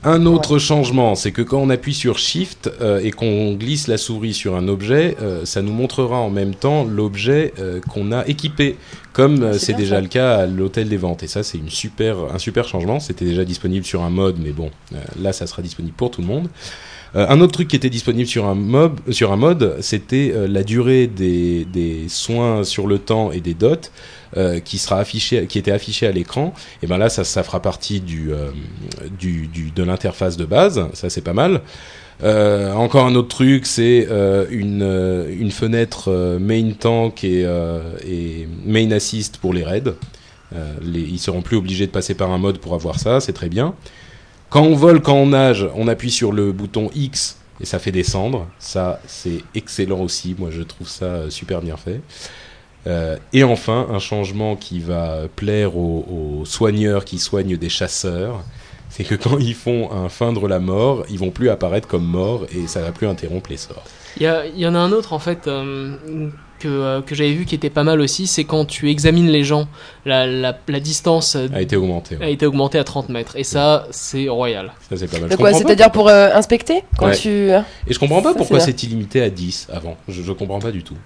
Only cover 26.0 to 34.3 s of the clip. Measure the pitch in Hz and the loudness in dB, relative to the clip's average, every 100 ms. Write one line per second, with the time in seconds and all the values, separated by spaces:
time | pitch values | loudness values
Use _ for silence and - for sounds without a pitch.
26 | 113 95 85 - 160 165 - - 80 90 | 0 0 -2 -2 -4 -6 -18 -10 -2 2
27 | 113 - 90 - 87 90 95 82 - 104 | 2 2 -2 -2 -2 -2 -4 -4 -6 -6
28 | 92 80 78 73 71 71 76 87 - - | -4 -6 -4 -4 -6 -8 -12 -14 -14 -14
29 | 73 95 90 85 80 82 78 80 90 92 | -14 -6 -4 -4 -4 -6 -6 -2 -2 0
30 | 98 - 92 85 80 110 196 147 78 - | -4 -2 -4 -2 0 4 4 2 -4 -6
31 | 90 - - 92 165 175 - - - - | -6 -6 -4 0 2 0 -4 -20 -20 -20
32 | - - - 107 104 101 98 101 120 139 | -20 -4 0 4 4 2 0 0 4 4
33 | 127 123 120 - 131 135 131 - 117 123 | 6 4 0 2 4 4 2 2 6 6
34 | 110 104 98 | 4 2 4